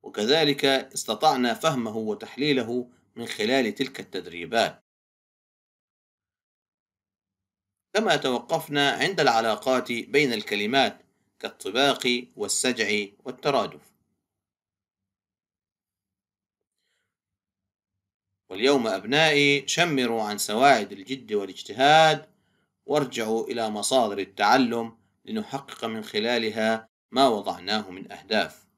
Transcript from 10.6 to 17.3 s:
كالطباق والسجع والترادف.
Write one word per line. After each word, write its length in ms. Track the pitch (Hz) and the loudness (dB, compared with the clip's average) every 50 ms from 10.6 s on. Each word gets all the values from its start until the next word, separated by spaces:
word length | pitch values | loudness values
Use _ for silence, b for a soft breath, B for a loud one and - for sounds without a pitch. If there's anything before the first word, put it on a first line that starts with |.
| 104 104 123 139 131 107 - - _ _ _ _ _ _ _ _ | -2 0 2 2 2 2 0 -6 _ _ _ _ _ _ _ _
كالطباق 840 | - - - _ - 95 98 123 139 143 127 - - 131 123 120 123 - _ | -12 -12 -12 _ -10 -4 0 2 2 2 2 0 0 -2 -2 -2 -4 -10 _
والسجع 680 | - 104 98 - - - 127 123 113 110 101 104 104 104 98 _ _ _ | -8 -6 -4 -4 -2 -2 -2 0 0 0 0 0 -2 -2 -4 _ _ _
والترادف. 680 | 135 123 - - 151 139 127 104 85 - 90 _ _ _ _ _ _ _ _ _ _ _ _ _ _ _ _ _ _ _ _ _ _ _ _ _ _ _ _ _ _ _ _ _ _ _ _ _ _ _ _ _ _ _ _ _ _ _ _ _ _ _ _ _ _ _ _ _ _ _ _ _ _ _ _ _ _ _ _ _ _ | -14 -14 -6 -4 0 0 0 -2 -2 -8 -14 _ _ _ _ _ _ _ _ _ _ _ _ _ _ _ _ _ _ _ _ _ _ _ _ _ _ _ _ _ _ _ _ _ _ _ _ _ _ _ _ _ _ _ _ _ _ _ _ _ _ _ _ _ _ _ _ _ _ _ _ _ _ _ _ _ _ _ _ _ _